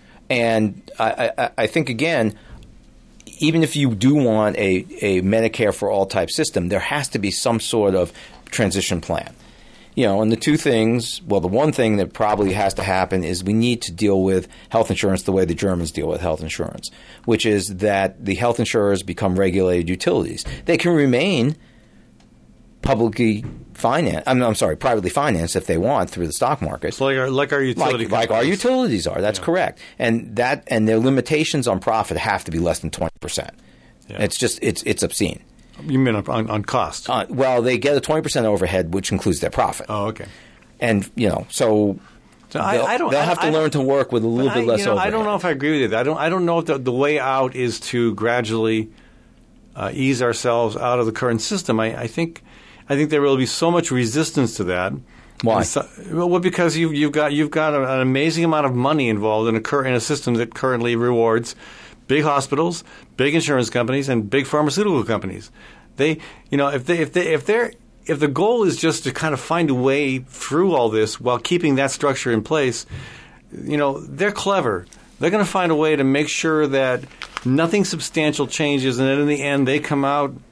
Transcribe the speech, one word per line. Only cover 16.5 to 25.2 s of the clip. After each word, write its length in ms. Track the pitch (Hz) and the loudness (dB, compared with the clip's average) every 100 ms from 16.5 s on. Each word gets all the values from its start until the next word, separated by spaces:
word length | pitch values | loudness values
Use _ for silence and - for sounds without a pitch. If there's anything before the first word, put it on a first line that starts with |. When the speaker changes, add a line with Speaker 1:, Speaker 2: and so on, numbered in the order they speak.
| - 82 - - - - - - | -8 -8 -10 -14 -16 -20 -10 -2
Speaker 1:
which 180 | 110 | 0
is 320 | 117 101 92 92 | 2 0 0 -2
that 460 | 104 98 98 - | 0 2 0 -2
the 120 | 98 92 | -6 -2
health 220 | 120 117 | 0 0
insurers 440 | 110 117 101 95 | 0 2 2 0
become 360 | 98 - 98 92 | -2 -4 0 2
regulated 520 | 98 92 92 90 82 | 2 2 2 2 0
utilities. 560 | 90 - 175 78 - - - | -2 0 0 0 -6 -10 -8
They 140 | - 170 | -2 0
can 140 | 175 | 2
remain 640 | 165 143 123 185 156 123 156 - - _ - - - - - - - - - | 2 4 2 2 2 0 -2 -10 -20 _ -20 -20 -20 -20 -20 -20 -20 -20 -10
publicly 640 | - 117 117 104 113 107 - - - | -2 0 0 0 0 0 -4 -14 -18
financed, 520 | - 120 147 135 78 - | -4 -2 0 0 -2 0
I'm, 160 | 127 | 0
I'm 120 | 120 | 2
sorry, 220 | 104 98 78 | 0 0 0
privately 340 | 127 113 87 | 0 0 0
financed 460 | - | 0